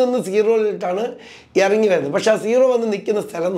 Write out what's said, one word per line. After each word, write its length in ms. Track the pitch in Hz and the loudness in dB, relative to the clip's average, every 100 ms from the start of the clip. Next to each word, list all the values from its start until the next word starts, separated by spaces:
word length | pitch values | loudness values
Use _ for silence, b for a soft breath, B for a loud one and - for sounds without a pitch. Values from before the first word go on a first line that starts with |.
നിന്ന് 160 | 254 247 180 | 2 0 -2
സീറോയിലോട്ടാണ് 760 | 196 214 226 214 180 185 185 240 - B B B 175 | 0 2 2 0 -2 -4 -4 -6 -10 B B B 0
ഇറങ്ങി 240 | 196 214 214 | 2 2 2
വരുന്നത്. 220 | 175 143 180 | 2 0 -2
പക്ഷേ 140 | 202 | 0
ആ 40 | 208 | 0
സീറോ 200 | 202 240 262 | 2 2 2
വന്ന് 140 | 240 226 | 2 -2
നിൽക്കുന്ന 260 | 202 226 208 - | -4 -2 -4 -4
സ്ഥലം 240 | 170 175 | -4 -4